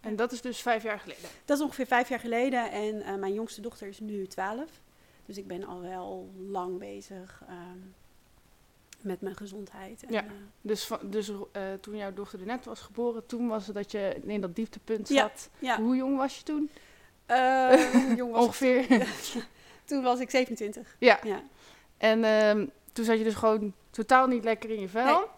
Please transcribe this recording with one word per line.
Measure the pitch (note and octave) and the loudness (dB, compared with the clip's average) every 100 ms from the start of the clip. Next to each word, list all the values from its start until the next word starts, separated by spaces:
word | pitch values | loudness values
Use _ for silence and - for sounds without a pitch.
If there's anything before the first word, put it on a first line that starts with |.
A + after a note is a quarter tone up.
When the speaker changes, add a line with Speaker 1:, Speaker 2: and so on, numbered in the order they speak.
Speaker 1:
En | A3 | -6
Speaker 2:
Ja. | G#3+ | -2
Speaker 1:
dat | A#3+ | -2
is | A#3+ | -2
dus | B3+ A#3 | -8 -6
vijf | - A3+ | -2 -2
jaar | A3 G#3 | -2 -8
geleden? | - - F3+ - | -10 -16 -16 -18
Speaker 2:
Dat | - C#4+ | -2 0
is | |
ongeveer | D4 - C4 | 0 -4 0
vijf | B3 B3 | 0 2
jaar | B3 | -4
geleden. | A#3+ A3+ C4 B3+ A3+ | -2 0 0 0 -2
En, | G#3 G#3+ G#3+ | -4 -4 -6
eh, | G3+ | -6
mijn | G3 G3 | -6 -4
jongste | G3+ A3+ - | -4 -6 -10
dochter | G#3+ - G3+ | -14 -14 -16
is | G3+ | -12
nu | G#3+ G#3 F#3+ | -8 -6 -8
twaalf. | - F#3+ A3+ D#4+ - _ _ _ _ - | -6 -6 -6 -10 -14 _ _ _ _ -18
Dus | G3+ | -16
ik | G3 | -10
ben | F#3 | -10
al | G4 F3+ | -10 -12
wel | F3+ F#3 F3+ F#3 F#3+ F#3+ F#3+ | -10 -10 -10 -12 -14 -16 -8
lang | G3 F3+ F3+ | -6 -6 -8
bezig, | G3+ G3+ G3 F#3+ F#3+ - - | -10 -14 -14 -16 -18 -20 -18
ehm, | F3+ F3 F3+ F#3+ F#3 _ _ _ _ _ _ _ _ _ - | -18 -16 -18 -20 -20 _ _ _ _ _ _ _ _ _ -14
met | G3+ F3+ | -10 -8
mijn | G3 F#3+ | -8 -10
gezondheid. | G#3 G3 G3 - F#3+ A3+ | -14 -12 -14 -14 -16 -16
En, | C4 | -6
Speaker 1:
Ja, | A3+ | -4
Speaker 2:
eh, | G#3+ G3+ G3+ _ | -4 -12 -20 _
Speaker 1:
dus | - G#3 - | -4 -4 -4
va-, | A3 | -8
dus, | G3 G#3 G#3 G3+ G3+ | -4 -4 -4 -8 -10
eh, | G#3 F#3+ G3 | -8 -8 -8
toen | - G#3 | -10 -8
jouw | G3 | -8
dochter | F#3+ G3+ G3+ | -8 -12 -12
er | F#3 | -8
net | B3+ | -8
was | B3 A3 | -8 -16
geboren, | - - A#3+ A3+ A3 | -12 -4 -4 -4 -8
toen | A#3+ A#3+ | -6 -2
was | A3 G3 | -4 -6
het | |
dat | G3+ G3+ | -8 -6
je | G#3+ G3 - - | -4 -4 -4 -6
in | G#3 | -4
dat | F#3+ E3+ | -4 -4
dieptepunt | A3 - - A3 G#3+ | -8 -8 -4 -4 2
Speaker 2:
Ja, | C#4 G#3+ | 2 2
Speaker 1:
zat. | - - _ | -2 -20 _
Speaker 2:
ja. | B3+ A3 | -2 0
Speaker 1:
Hoe | A3+ B3+ | 2 2
jong | C4 C#4 | 0 0
was | C4+ - | -2 -4
je | |
toen? | - D4+ D4+ - - - - _ _ | -6 -4 -4 -8 -20 -20 -20 _ _
Speaker 2:
Eh, | A#3+ B3+ C4 B3+ C4+ D4+ | 4 4 4 8 8 8
hoe | A#3+ C4 A#3 | 4 4 2
jong | B3 | 2
was | A3+ | 4
ik | A#3 | 4
Speaker 1:
Ongeveer. | - C4 B3+ B3 B3 B3 - - | 4 4 4 6 4 4 -4 -8
Speaker 2:
toen? | A#3+ - - - | -8 -10 -18 -20
<laughs> | - | -20
Toen | - C#4 | -4 0
was | B3+ B3 | 2 2
ik | B3+ | 2
zevenentwintig. | C4 B3+ A3+ G#3 G#3+ A#3+ - | 0 0 -4 -8 -8 -16 4
Speaker 1:
Ja. | B3 G#3+ | 6 6
Speaker 2:
Ja. | A3+ G3 - _ - - _ _ | 4 -6 -8 _ -20 -20 _ _
Speaker 1:
En, | A3 A3 | 4 6
ehm, | A3 G#3+ G#3+ G#3 G3 - - | 4 6 6 4 0 -8 -12
toen | - | -4
zat | A3+ A3+ | 2 2
je | |
dus | A3 | 2
gewoon | G#3 A3+ G#3+ G#3 - _ | 2 2 2 0 -8 _
totaal | - G#3+ C4 C4 | -8 4 6 6
niet | B3 | 2
lekker | A3 A3 A3 | 0 -2 -2
in | A3 | -6
je | F#3+ | -4
vel. | G#3+ B3+ D#4+ | 0 4 4
Speaker 2:
Nee. | G#4 | 2